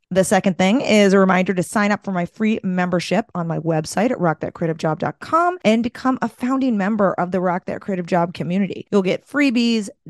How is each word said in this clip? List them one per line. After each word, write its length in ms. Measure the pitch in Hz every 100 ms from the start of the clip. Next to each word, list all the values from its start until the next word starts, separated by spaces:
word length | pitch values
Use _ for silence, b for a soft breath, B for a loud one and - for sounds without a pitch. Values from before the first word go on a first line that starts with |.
| -
The 140 | 185
second 340 | 185 190 196 170
thing 240 | 185 254
is 320 | - 214 202
a 40 | 196
reminder 360 | 190 180 185
to 80 | 180
sign 280 | 170 214 202
up 140 | 208
for 80 | -
my 140 | 180 175
free 340 | - 220 220
membership 640 | 190 180 180 175 - 185 -
on 120 | 180 165
my 120 | 156
website 520 | 160 160 156 - 233
at 100 | -
rock 200 | 170 156
that 120 | 160
creative 240 | - 165 160
job 220 | 160 156
dot 220 | 147 -
com 360 | - 320 349 359
and 180 | - 226
become 360 | 233 - 262 262
a 80 | 240
founding 480 | - 247 269 262 208
member 380 | 190 220 190
of 160 | - 175
the 100 | 185
Rock 240 | 180 175
That 160 | - -
Creative 240 | - 185
Job 300 | 170 180 175
community. 520 | - 156 185 196 - -
You'll 80 | 208
get 260 | 185 - _
freebies, 640 | 285 277 240 233 226 202 -